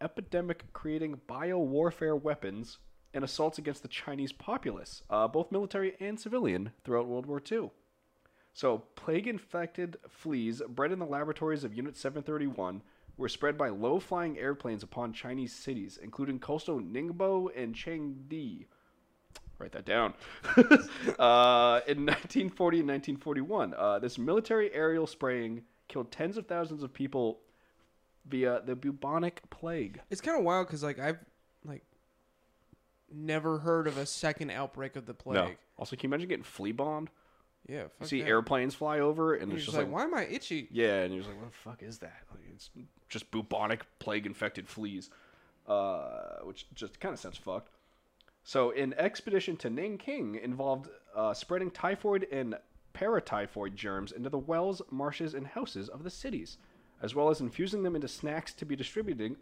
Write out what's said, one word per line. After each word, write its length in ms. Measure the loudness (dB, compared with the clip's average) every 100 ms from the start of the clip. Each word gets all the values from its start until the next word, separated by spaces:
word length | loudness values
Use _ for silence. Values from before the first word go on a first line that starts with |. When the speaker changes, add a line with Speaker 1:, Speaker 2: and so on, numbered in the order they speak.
Speaker 1:
epidemic-creating 1160 | -8 -8 -4 -2 -2 -6 -8 -10 -4 -2 -4 -6 -10
biowarfare 920 | -6 -2 2 2 4 2 2 0 2
weapons 560 | 2 -2 -4 -6 -10 -14 -20 -20 _
and 100 | -4
assaults 340 | -2 2 0 0
against 260 | -6 -6
the 40 | -8
Chinese 460 | -8 -6 -4 -4
populace, 680 | -6 -4 -2 -2 -6 -10 -16 0
uh, 200 | 2 4
both 200 | 2 0
military 460 | -2 0 0 -2 -2
and 180 | -6 -6
civilian, 540 | -2 0 2 2 -2 -8
throughout 240 | 0 2 2
World 180 | -2 -4
War 140 | -6
Two. 320 | -2 -2 -2 -8 _ _ _ _ _ _ _
So, 260 | 0 2 2 -2 -10
plague-infected 1000 | -2 0 0 -4 -6 -6 -4 -4 -6 -8 -18
fleas 520 | -10 -2 0 0 -2 -4
bred 240 | 0 2
in 80 | 2
the 60 | -2
laboratories 580 | -2 -2 0 0 0
of 100 | -2
Unit 220 | -4 -6 -4
seven 260 | -4 -4
thirty-one 600 | -4 -2 -2 -2 -4 -4 -12 _ -20 -6
were 140 | -4
spread 280 | 0 0 2
by 120 | 0
low-flying 680 | 2 2 2 2 -2 -2 -2
airplanes 460 | -2 -2 -4 -6
upon 300 | -6 -6 -6
Chinese 420 | -6 -6 -4 -6 -6
cities, 420 | -6 -6 -6 -10
including 340 | -12 -4 -4 -4
coastal 440 | -2 -2 -2 -2
Ningbo 640 | -2 -4 -4 0 2 2 0 -2
and 180 | -4
Chengde. 920 | -6 -6 -4 -6 -8 -8 -8 -6 -8 -14 _ _ _ _ _ _ -18 -16 -12
Write 160 | -10
that 100 | -8 0
down. 280 | 2 2 -2 -14 -8 6 8
<laughs> 80 | 12 10 10 -4 -2 6
Uh, 600 | 10 12 10 10 8 6 4
in 180 | 2 2
nineteen 440 | 2 0 0 0
forty 280 | 2 4 4
and 80 | 4
nineteen 300 | 0 -2 -4
forty-one, 560 | -2 -2 0 0 0
uh, 260 | 2 2 2
this 180 | 0 -2
military 540 | 2 2 4 2 2
aerial 320 | 2 2 4 0
spraying 560 | 0 0 0 -2 -6 -10 _ -8
killed 220 | -6 -6
tens 260 | -4 -2 -2
of 100 | -2
thousands 340 | -2 -2 -4
of 100 | -8
people 460 | -4 -2 2 0 0 -10 _ _ _ _ _ _ _ -6
via 360 | 2 2 2 -2
the 100 | -2
bubonic 680 | -2 -2 0 2 0 -4 -14
plague. 500 | -10 -4 -4 -4 -8 -10
Speaker 2:
It's 120 | -4
kinda 180 | 0 2
wild 280 | 4 2 0
'cause, 120 | -2
like, 140 | -4 -2
I've, 180 | -2 -2 -10 _ _ _ -14
like, 180 | -14 -16 _ _ _ _ _ _ _ _ -20 _ _ _
never 480 | -8 -2 0 2 2
heard 280 | 4 4 4
of 100 | 0
a 80 | -2
second 460 | -2 -2 -2 -4
outbreak 440 | -4 -6 -6 -8 -8
of 100 | -10
the 80 |
Speaker 1:
No. 40 | -10 0 2
Speaker 2:
plague. 140 | 2 -2 _ -12
Speaker 1:
Also, 180 | -10 -4
can 120 | -2
you 40 |
imagine 160 | 0 0
getting 140 | -4
flea 280 | -6 -6 -4
bombed? 380 | 0 -2 -2 -6 -14 _ _ _ _ -12
Speaker 2:
Yeah, 160 | -10
Speaker 1:
You 60 | -10 -10
Speaker 2:
fuck 80 | -2
Speaker 1:
see 140 | 0
Speaker 2:
that. 60 | 4
Speaker 1:
airplanes 480 | 4 4 2 0 -2
fly 240 | 0 4
over, 340 | 4 4 2
and 100 | 2
Speaker 2:
And 80 | 0
Speaker 1:
it's 20 |
Speaker 2:
you're 40 | -4
Speaker 1:
just 80 | -2
Speaker 2:
just 100 | 0
Speaker 1:
like, 100 | 0
Speaker 2:
like, 60 | 0
"Why 80 |
am 100 | 0 -2
I 100 | -2
itchy?" 360 | -6 -4 -6 -4
Speaker 1:
Yeah, 300 | 2 4 4
and 120 | 2
you're 100 | -2
just 100 | -6
like, 80 | -10
"What 100 | -14
the 60 | -16
fuck 260 | -16 -14
is 160 | -14 -14
that?" 240 | -14 -16 -20
Like, 120 | -20 -18
it's 160 | -20 -20 -20 -20 _ _
just 200 | -12 -6
bubonic 540 | -6 -2 -2 0 0 -4 _
plague-infected 680 | -4 -2 -4 -4 -4 -4 -10
fleas, 420 | -8 -6 -6 -10 -18 -20 -20 _ _ 0
uh, 720 | 2 2 -2 -6 -8 -10 -12
which 280 | -12 -14 -16
just 260 | -12 -12 -8
kinda 180 | -8 -6
sounds 200 | -10 -10
fucked. 320 | -8 -8 -8 _ _ _ _ _ _ _
So, 280 | -2 2 4
an 220 | 2 0 2
expedition 640 | 0 0 0 2 2 -2
to 120 | -2
Nanking 640 | -2 -4 -4 -6 -4 -4 -4
involved, 540 | -4 -2 0 0 -4 -18 -6
uh, 200 | 0 0
spreading 360 | 0 -2 -2 -2
typhoid 540 | -2 -2 0 2 2 0
and 260 | -2 -4 -6 -10 -20 -20
paratyphoid 800 | -2 2 2 2 -2 -2 -4 -6 -4
germs 360 | -4 -4 -6
into 180 | -6 -4
the 100 | -4
wells, 420 | 0 0 0 -2 -6
marshes, 440 | -4 -4 -2 -4
and 120 | -6 -8
houses 440 | -6 -6 -6 -10
of 140 | -10
the 60 | -12
cities, 480 | -10 -8 -6 -8 -16 -20 -20 _ _
as 120 | -4
well 160 | 4 4
as 100 | 4
infusing 420 | 0 -2 -2 0
them 120 | 0 0
into 120 | -4
snacks 460 | -6 -4 -4 -8 -10
to 100 | -6
be 100 | -4
distributed 600 | -2 -4 -2 -2 -4 -6